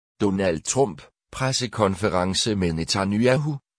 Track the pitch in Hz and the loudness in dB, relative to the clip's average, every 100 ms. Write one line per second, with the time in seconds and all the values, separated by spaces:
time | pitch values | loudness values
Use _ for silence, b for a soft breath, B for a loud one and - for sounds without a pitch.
0 | _ - 101 95 95 80 - 127 135 73 | _ -2 0 0 0 -2 -2 0 0 -2
1 | - _ _ - 131 127 123 - 101 92 | -16 _ _ -6 -4 -2 -4 0 2 2
2 | 104 90 90 90 - 104 90 80 82 104 | 0 2 0 0 0 0 0 -2 -2 -2
3 | 98 104 123 131 151 143 _ | 0 2 2 2 0 -6 _